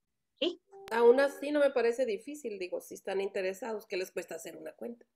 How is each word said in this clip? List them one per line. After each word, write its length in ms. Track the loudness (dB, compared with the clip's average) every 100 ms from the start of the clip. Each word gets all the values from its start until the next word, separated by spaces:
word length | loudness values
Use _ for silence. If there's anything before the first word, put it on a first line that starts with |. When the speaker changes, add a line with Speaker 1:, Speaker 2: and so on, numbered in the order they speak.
| _ _ _ -4
Speaker 1:
¿sí? 200 | -4 -4 _ -18 -4
Speaker 2:
Aún 260 | 6 8 8
así 300 | 6 0 -2
no 80 | 4
me 100 | 4
parece 340 | 4 2 2 -2
difícil, 520 | -4 -8 -10 -10 -8
digo, 220 | -6 -8
si 140 | -8
están 260 | -12 -6 -4
interesados, 680 | -2 -2 -4 -4 -6 -8 -6
¿qué 100 | -6
les 160 | -6
cuesta 220 | -8 -10 -10
hacer 200 | -12 -14
una 160 | -14
cuenta? 340 | -12 -12 -12 _